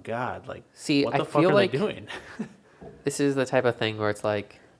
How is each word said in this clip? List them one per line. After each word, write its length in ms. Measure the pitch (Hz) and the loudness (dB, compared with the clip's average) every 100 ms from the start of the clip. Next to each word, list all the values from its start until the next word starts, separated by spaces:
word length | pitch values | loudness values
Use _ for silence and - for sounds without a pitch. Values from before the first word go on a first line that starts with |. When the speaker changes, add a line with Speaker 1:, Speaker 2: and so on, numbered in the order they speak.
Speaker 1:
God, 420 | 101 117 120 90 - | -8 -6 -4 -8 -12
like, 160 | - - | -14 -16
Speaker 2:
See, 320 | - - 143 | -10 0 2
Speaker 1:
what 100 | 143 | 2
Speaker 2:
I 40 | 143 | 0
Speaker 1:
the 60 | |
fuck 180 | 156 147 | 0 4
Speaker 2:
feel 80 | 175 | 4
Speaker 1:
are 40 | |
Speaker 2:
like 180 | 202 190 | 6 4
Speaker 1:
they 60 | 139 | 2
doing?" 280 | 196 - - - - - | -2 -4 -12 -14 -12 -12
<laughs> 680 | - - _ - - - | -12 -14 _ -20 -20 -8
Speaker 2:
this 140 | 143 139 | -4 0
is 160 | 143 | 2
the 100 | 135 | 2
type 200 | 127 131 | 2 2
of 120 | 123 117 | 2 2
thing 220 | 110 107 | -2 0
where 100 | 107 | -2
it's 140 | 104 | 0
like 380 | 110 104 101 - - | 0 -2 -4 -16 -20